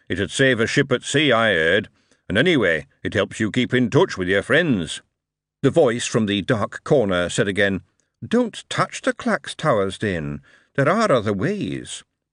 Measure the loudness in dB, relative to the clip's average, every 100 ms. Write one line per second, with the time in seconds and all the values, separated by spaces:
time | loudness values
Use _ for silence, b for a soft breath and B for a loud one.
0 | -8 -6 -4 0 2 2 0 0 0 -2
1 | -2 0 2 2 2 2 2 2 -2 _
2 | _ _ -4 0 2 2 2 0 -6 _
3 | -4 -2 -2 -2 -2 -2 0 0 2 2
4 | 2 -2 -2 0 2 2 2 0 -2 -10
5 | -16 _ _ _ _ _ 2 4 4 2
6 | -2 0 0 0 0 -2 -4 -6 2 2
7 | 2 0 0 0 0 2 0 0 -8 _
8 | _ _ -2 -2 -2 -6 -8 -4 -4 -4
9 | -6 -4 -2 -4 -6 -4 0 0 0 -4
10 | -4 -4 -6 -10 b b b -2 0 2
11 | 2 2 0 -2 -2 -4 -6 -6 -10 -16
12 | -18 _ _